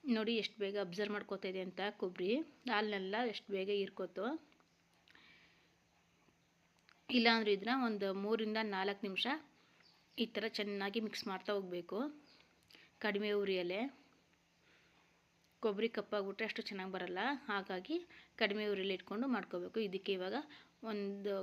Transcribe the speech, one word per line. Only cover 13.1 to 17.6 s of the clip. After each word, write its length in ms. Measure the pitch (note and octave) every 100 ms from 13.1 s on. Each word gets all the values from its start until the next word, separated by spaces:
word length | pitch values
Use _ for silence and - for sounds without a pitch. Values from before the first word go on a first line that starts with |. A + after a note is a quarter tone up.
| G3+ G#3
ಉರಿಯಲ್ಲೇ. 480 | G#3 G3 F#3 F3 F#3 C4 - - - _ _ _ _ - - _ _ _ _ _ _ _ _
ಕೊಬ್ಬರಿ 260 | A3+ G3+ A3+
ಕಪ್ಪಾಗ್ಬಿಟ್ರೆ 560 | A3+ G3+ G#3 G3 G3 A3
ಅಷ್ಟು 140 | A3+
ಚೆನ್ನಾಗಿ 280 | A#3 G3 F#3+
ಬರಲ್ಲ, 280 | F#3 F3+ F3+ A#3 C#4+
ಹಾಗಾಗಿ 520 | - G3+